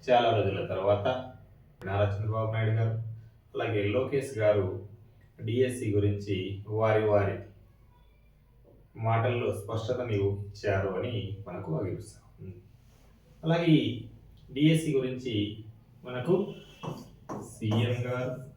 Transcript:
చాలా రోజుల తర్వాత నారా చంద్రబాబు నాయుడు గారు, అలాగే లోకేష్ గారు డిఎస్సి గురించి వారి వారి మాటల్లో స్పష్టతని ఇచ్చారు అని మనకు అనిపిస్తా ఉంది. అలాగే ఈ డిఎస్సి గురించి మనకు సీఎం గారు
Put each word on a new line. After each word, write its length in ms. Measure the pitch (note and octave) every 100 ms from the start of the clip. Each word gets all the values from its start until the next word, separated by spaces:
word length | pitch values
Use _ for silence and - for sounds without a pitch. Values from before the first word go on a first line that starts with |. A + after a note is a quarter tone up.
| -
చాలా 200 | B2 A#2+ A2
రోజుల 280 | F#2+ F#2+ -
తర్వాత 420 | F#2 G2 G#2 C3 B2+ - - - - - - F#2+
నారా 320 | G2 G#2 -
చంద్రబాబు 340 | G#2+ A2 A2
నాయుడు 200 | A2 A2
గారు, 240 | A2 A2+ - - - - - _
అలాగే 300 | - A2 G#2
లోకేష్ 540 | G2+ A#2+ C3 C#3 - G#2
గారు 500 | G#2+ G#2 F#2 - - - - - - - A2
డిఎస్సి 460 | A#2+ B2+ - G#2+
గురించి 720 | G2+ G2+ G2+ - F#2 F#2+ G2+ -
వారి 360 | G#2+ A2 A2 G#2+
వారి 300 | G#2 F#2+ E2+ - - - - - - - _ _ _ _ - - - - -
మాటల్లో 680 | A2+ A2+ A2+ A#2+ A2+ G2
స్పష్టతని 540 | G2 - - B2 A#2+ G#2
ఇచ్చారు 720 | G2+ G2+ - - G#2+ G2 G2
అని 480 | F#2 - G2+ F#2+ G2+ F#2
మనకు 300 | F2+ - D#3+
అనిపిస్తా 420 | F2+ - - - - -
ఉంది. 140 | F#2+ F#2 - - - - - - - -
అలాగే 220 | D#3+ E3+ E3+
ఈ 420 | D3+ A2 A2 - - - - -
డిఎస్సి 440 | C3 D3+ D#3+ E3 C3+
గురించి 680 | B2+ B2+ B2+ G#2+ G#2 - - - - - B2
మనకు 480 | B2+ B2+ F#3 G3+ - - - - - - - - -
సీఎం 540 | - - A2 A2+ A2+ - A#2+
గారు 240 | B2+ B2+ - -